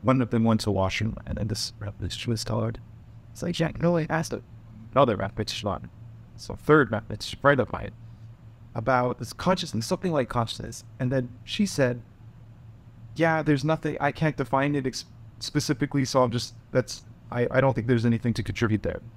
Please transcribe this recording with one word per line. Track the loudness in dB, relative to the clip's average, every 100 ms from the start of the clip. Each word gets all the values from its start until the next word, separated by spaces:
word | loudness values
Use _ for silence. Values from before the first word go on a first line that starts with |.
One | 4 4
of | 4
them | 4
went | 4 4
to | 2
the |
washroom, | 2 0 0 -4 -4 -6
and | -4
then | -2
this | -4 -6 -8
mathematician | -10 -6 -8 -6 -4
was | -4
told, | -2 -2 -2 -6 -14 -20 -20 -20 -18
it's | -8
like, | -6 -2
"Jack, | -2 0
no, | 2 2
I | 0
asked | -2 -2
a-, | -6 -10 -20 -18 -18 -2
another | 4 4 4
mathematician | -2 -4 -6 -4 -4
on, | -6 -8 -16 -18 -18 -20 -18
so | -12 -8
third | 4 6 6
mathematician | 0 -4 -10 -10 2
friend | 4 4
of | 2
mine, | -2 -8 -12 -18 -18 -18 -20 -20 -20 -10 -4
about | 2 2 2 -2
this | -8
consciousness, | -2 0 0 0 -4 -2
something | -2 0
like | 0 0
consciousness." | 0 -2 -4 -10 -12 -16 -4
And | 0
then | 0 -2 -8
she | -10 -2 -2
said, | 2 0 0 -10 -20 -20 -20 -20 -20 -20 -20 -20 -20 -14 2
"Yeah, | 4 4
there's | 4 2 4
nothing, | 0 0 0
I | -2
can't | 2 0 0
define | 0 2 2 2
it | -2
ex-, | -6 -12 -18 -20 -14
specifically, | -4 -2 0 0 0 0 2
so | 2
I'm | 2
just, | 0 -4 -12 -2
that's, | 0 0 -8 -16 -20 -6
I, | -2 2
I | 4
don't | 2
think | 2 2
there's | 4 4
anything | 2 0 0
to |
contribute | -2 0 2 2
there." | 0 -6 -12